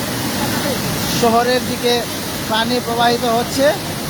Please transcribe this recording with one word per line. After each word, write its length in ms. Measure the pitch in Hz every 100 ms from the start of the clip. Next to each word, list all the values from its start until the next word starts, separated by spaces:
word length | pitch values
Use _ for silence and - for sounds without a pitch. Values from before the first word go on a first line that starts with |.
| - - - 277 285 294 285 226 - - - -
শহরের 380 | 233 226 247 254 233
দিকে 320 | 240 240 240 220 - - - -
পানি 300 | 220 233 247 226
প্রবাহিত 400 | 233 240 233 240
হচ্ছে। 480 | 233 - 269 285 - - -